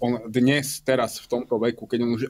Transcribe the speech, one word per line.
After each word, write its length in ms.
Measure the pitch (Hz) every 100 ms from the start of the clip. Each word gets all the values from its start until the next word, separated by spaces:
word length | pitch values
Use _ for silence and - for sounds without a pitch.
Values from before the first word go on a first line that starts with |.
on 160 | 120 117 113
dnes, 560 | 120 127 147 139 -
teraz 340 | - 127 110 -
v 160 | - 123
tomto 160 | - 113
veku, 320 | 120 120 -
keď 120 | 120
on 80 | 120
už 20 | 117